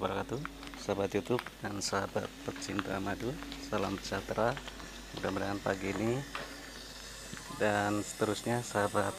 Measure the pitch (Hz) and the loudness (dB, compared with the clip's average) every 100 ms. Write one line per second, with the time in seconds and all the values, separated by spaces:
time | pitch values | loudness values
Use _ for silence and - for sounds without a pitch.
0 | 98 98 95 120 156 - - - - 98 | 0 2 0 -2 -4 -8 -10 -6 0 2
1 | 98 101 92 123 - - 101 101 - 98 | 4 2 4 2 0 -6 -4 -2 0 2
2 | - 104 98 - - - - 98 98 98 | 2 0 -2 -4 -6 -4 -2 -2 0 0
3 | 98 98 113 160 - - - 107 98 98 | 0 -2 -2 -4 -6 -8 -2 0 0 0
4 | - 98 - - 117 143 - - - - | -2 -2 0 4 4 2 -4 -10 -10 -10
5 | - - 98 95 95 101 101 95 95 95 | -10 -4 0 0 0 0 2 2 2 2
6 | 113 127 143 - - - - - - - | 2 2 0 -6 -8 -10 -12 -12 -12 -12
7 | - - - - - - 107 104 101 104 | -12 -12 -10 -10 -8 2 4 6 4 2
8 | 98 - 107 101 - 120 120 107 101 104 | 0 0 2 2 2 2 2 4 4 4
9 | 98 | 2